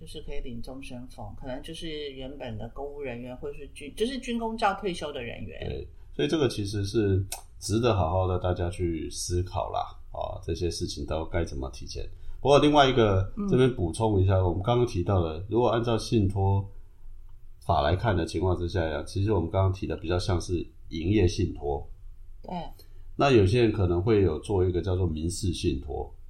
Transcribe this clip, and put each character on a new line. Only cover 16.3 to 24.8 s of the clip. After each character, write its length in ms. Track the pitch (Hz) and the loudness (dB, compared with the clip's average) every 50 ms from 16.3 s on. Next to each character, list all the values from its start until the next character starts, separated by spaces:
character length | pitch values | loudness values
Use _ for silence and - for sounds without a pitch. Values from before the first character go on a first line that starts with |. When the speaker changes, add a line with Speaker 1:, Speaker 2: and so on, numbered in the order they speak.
| 95 98 95 98 98 98 98 - - - - - - - - - - - - - - - - - - - | 2 2 2 4 4 2 0 -2 -8 -12 -14 -16 -18 -16 -14 -14 -14 -14 -14 -14 -16 -16 -16 -16 -18 -8
Speaker 2:
法 200 | - - 85 73 | -2 0 2 2
来 160 | 69 76 87 | 4 2 2
看 200 | 92 - 117 95 | 2 2 2 2
的 80 | 87 82 | 0 0
情 160 | 80 - 82 | -2 -2 0
况 160 | 80 95 90 | 0 0 0
之 120 | 85 87 85 | 0 -2 -2
下 140 | 80 95 82 80 | -2 0 0 0
呀， 140 | 76 73 76 | -2 -4 -6
其 220 | - - 95 98 | -6 -4 -2 0
实 80 | 107 107 | 2 2
我 80 | 92 | 2
们 100 | 82 82 | 0 0
刚 120 | - 95 98 | 2 2 2
刚 100 | 95 92 | 2 2
提 140 | - - | 0 -2
的 100 | 76 80 | -4 -6
比 120 | 78 - 80 | -4 -2 -2
较 80 | 90 90 | 0 0
像 220 | - - 92 85 | 0 0 0 0
是 260 | - - 90 82 - - - - - - | 0 -2 -2 -4 -4 -6 -12 -16 -14 -10
营 200 | - 80 78 90 | -8 -4 0 2
业 160 | 104 107 92 | 4 4 4
信 260 | 87 - - 90 76 69 | 4 2 2 -2 -2 -2
托。 340 | - 71 71 69 69 - - - - - - - - - - - - - | -4 -4 -4 -4 -4 -6 -10 -14 -14 -16 -16 -16 -16 -16 -16 -16 -14 -12
Speaker 1:
对。 100 | - 180 175 156 - - - - - - - - - - | -10 -10 -10 -10 -10 -12 -16 -18 -18 -16 -16 -14 0 4
Speaker 2:
那 140 | - 139 139 | 4 6 8
有 160 | 131 110 98 | 8 8 8
些 160 | 92 110 123 117 | 8 6 6 6
人 100 | 110 101 | 4 4
可 140 | - 95 | 4 4
能 160 | 85 87 87 90 | 4 4 2 4
会 200 | 120 110 101 95 | 4 6 6 6
有 180 | 82 76 76 | 4 2 0
做 240 | - - 104 92 90 | -2 0 2 2 4
一 80 | 92 87 | 4 2
个 100 | 87 | 2